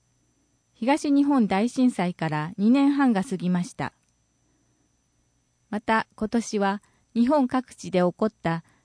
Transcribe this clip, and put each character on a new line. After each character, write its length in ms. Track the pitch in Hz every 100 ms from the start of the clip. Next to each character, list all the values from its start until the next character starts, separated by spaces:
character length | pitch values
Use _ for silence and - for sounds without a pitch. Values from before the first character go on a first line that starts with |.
| _ _ _ _ _ _ _
東 360 | - 226 302 302
日 140 | 285
本 240 | 285 277 208
大 200 | 190 240
震 220 | - 254
災 240 | - 180
か 140 | - 160
ら 240 | 151 156 190
二 140 | 208
年 220 | 269 277
半 200 | 277 269
が 120 | 202
過 120 | 185 185
ぎ 140 | 175
ま 140 | 180
し 100 | 170
た。 180 | - 139 - _ _ _ _ _ _ _ _ _ _ _ _ _ _ _ _ -
ま 100 | 208
た、 260 | - 220 -
今 140 | - 220
年 300 | 233 - 214
は 240 | 196 202 _ _ _
日 140 | 226 240
本 200 | 302 247
各 240 | 262 -
地 180 | - 175
で 100 | 180
起 120 | 175
こ 140 | - 220
っ 40 |
た 340 | - 170 165 - _